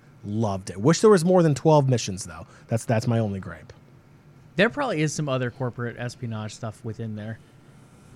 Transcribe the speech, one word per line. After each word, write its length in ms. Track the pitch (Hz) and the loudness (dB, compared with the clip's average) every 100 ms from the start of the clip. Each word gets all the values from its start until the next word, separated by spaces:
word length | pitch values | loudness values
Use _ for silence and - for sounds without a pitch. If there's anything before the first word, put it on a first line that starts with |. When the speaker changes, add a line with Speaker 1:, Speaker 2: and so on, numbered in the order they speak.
| - - | -18 -16
Speaker 1:
loved 480 | 101 107 110 98 95 | -8 -2 -2 -2 -8
it. 100 | 92 | 0
Wish 200 | 120 165 | 2 6
there 80 | 220 | 6
was 120 | 202 | 6
more 200 | 170 185 | 6 4
than 100 | 165 | 4
twelve 340 | 139 160 151 135 | 4 4 4 4
missions, 360 | 120 - 92 87 | 0 -2 -8 -10
though. 220 | 82 - - - | -14 -18 -16 -6
That's, 180 | 117 - | -4 0
that's 200 | 110 120 | 0 2
my 140 | 117 | 0
only 200 | 107 98 | 0 -4
gripe. 320 | 90 82 - - - - - - - - - - | -10 -14 -18 -20 -20 -20 -20 -20 -20 -20 -8 0
Speaker 2:
There 140 | 220 | 0
probably 300 | 254 269 165 | 2 -2 0
is 100 | 156 | -2
some 160 | - 147 | -2 -2
other 220 | 131 123 | -2 -2
corporate 460 | - 127 117 120 - | -4 -6 -6 -8 -8
espionage 560 | 120 - 120 110 107 - | -10 -8 -10 -8 -10 -10
stuff 280 | 113 - | -12 -10
within 320 | 113 107 113 107 | -12 -10 -10 -10
there. 220 | 107 110 - - - - - - - | -10 -12 -16 -20 -20 -20 -20 -20 -10